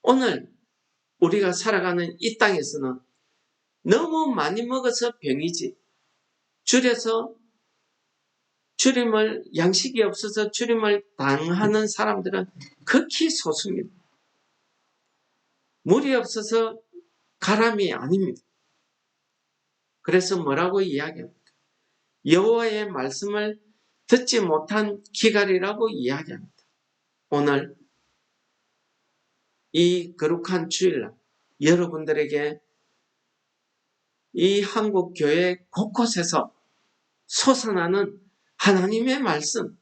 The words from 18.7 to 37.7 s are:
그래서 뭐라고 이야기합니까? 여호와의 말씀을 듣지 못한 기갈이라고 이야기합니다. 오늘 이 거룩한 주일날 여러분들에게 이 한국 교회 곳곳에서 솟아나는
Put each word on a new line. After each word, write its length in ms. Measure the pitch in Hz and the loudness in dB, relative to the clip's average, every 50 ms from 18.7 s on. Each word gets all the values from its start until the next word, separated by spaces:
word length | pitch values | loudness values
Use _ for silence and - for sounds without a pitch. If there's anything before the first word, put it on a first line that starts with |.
| _ _ _ _ _ _ _ _ _ _ _ _ _ _ _ _ _ _ _ _ _ _ _ _ _ _ | _ _ _ _ _ _ _ _ _ _ _ _ _ _ _ _ _ _ _ _ _ _ _ _ _ _
그래서 400 | _ - 160 185 180 180 196 180 | _ 2 2 2 2 2 -2 -2
뭐라고 400 | 160 143 139 143 170 180 190 196 | 0 0 0 0 0 0 0 0
이야기합니까? 680 | 190 - 139 139 151 160 165 170 - 170 _ _ _ _ _ _ _ _ _ _ _ _ _ _ _ _ _ _ _ | -2 -2 -4 -6 -6 -6 -10 -14 -16 -18 _ _ _ _ _ _ _ _ _ _ _ _ _ _ _ _ _ _ _
여호와의 640 | 139 160 180 196 220 233 233 233 226 214 214 214 202 | 2 4 4 6 4 2 2 0 -2 -4 -4 -6 -6
말씀을 680 | 180 135 131 135 131 - 202 202 202 208 208 214 214 214 _ _ _ _ _ _ _ _ _ | -6 -6 -6 -6 -6 -6 -6 -6 -4 -4 -4 -4 -6 -10 _ _ _ _ _ _ _ _ _
듣지 340 | - 240 254 254 - 254 233 | 2 2 4 4 0 0 0
못한 600 | 202 170 156 156 156 - 202 214 214 208 202 202 _ - | 2 2 0 0 -2 -2 -2 -2 -2 -2 -4 -8 _ -14
기갈이라고 760 | _ - - 220 208 214 202 190 185 185 185 196 214 214 226 220 | _ 0 2 2 4 4 2 2 2 0 0 -2 -2 -2 -2 -2
이야기합니다. 640 | 214 - 123 123 139 147 - - - - - - _ _ _ _ _ _ _ _ _ _ _ _ _ _ _ _ | -2 -4 -4 -4 -4 -4 -8 -10 -14 -16 -16 -20 _ _ _ _ _ _ _ _ _ _ _ _ _ _ _ _
오늘 460 | 143 143 143 147 139 139 151 - - _ _ _ _ _ _ _ _ _ _ _ _ _ _ _ _ _ _ _ _ _ _ _ _ _ _ _ _ _ _ _ _ _ _ _ _ _ _ _ | -2 0 2 2 2 0 -2 -6 -14 _ _ _ _ _ _ _ _ _ _ _ _ _ _ _ _ _ _ _ _ _ _ _ _ _ _ _ _ _ _ _ _ _ _ _ _ _ _ _
이 420 | - 160 175 175 180 180 170 175 175 | 0 2 4 4 4 2 -2 -6 -8
거룩한 540 | - 151 156 170 170 170 175 185 175 165 160 | -4 0 0 0 -2 -2 -4 -4 -4 -2 -4
주일날 440 | - - 185 180 156 131 107 98 - _ _ _ _ _ _ _ _ _ | -4 0 0 0 0 0 -6 -8 -14 _ _ _ _ _ _ _ _ _
여러분들에게 1000 | 143 151 170 175 175 170 165 156 156 151 151 151 151 147 147 147 147 151 151 - _ _ _ _ _ _ _ _ _ _ _ _ _ _ _ _ _ _ _ _ _ _ _ _ _ _ _ _ _ _ _ _ _ _ _ | 4 4 4 4 2 -2 -4 -8 -4 -2 -2 -2 -2 -2 -2 -4 -2 -4 -6 -8 _ _ _ _ _ _ _ _ _ _ _ _ _ _ _ _ _ _ _ _ _ _ _ _ _ _ _ _ _ _ _ _ _ _ _
이 260 | 175 175 190 202 202 | 0 2 2 2 2
한국 520 | 202 196 - 226 214 214 196 185 180 180 - | 0 -2 -2 -2 -2 0 0 0 -2 -2 -4
교회 480 | - 156 147 151 170 180 180 180 180 _ _ | -2 0 2 2 2 2 0 -2 -4 _ _
곳곳에서 840 | - 180 214 220 - - 233 226 226 180 165 170 165 143 - - _ _ _ _ _ _ _ _ _ _ _ _ _ _ _ | -4 -4 -4 -2 0 0 0 0 0 -2 -2 0 -2 -2 -2 -4 _ _ _ _ _ _ _ _ _ _ _ _ _ _ _
솟아나는 920 | _ - - - 269 262 - - 220 | _ -4 0 4 4 2 2 0 -2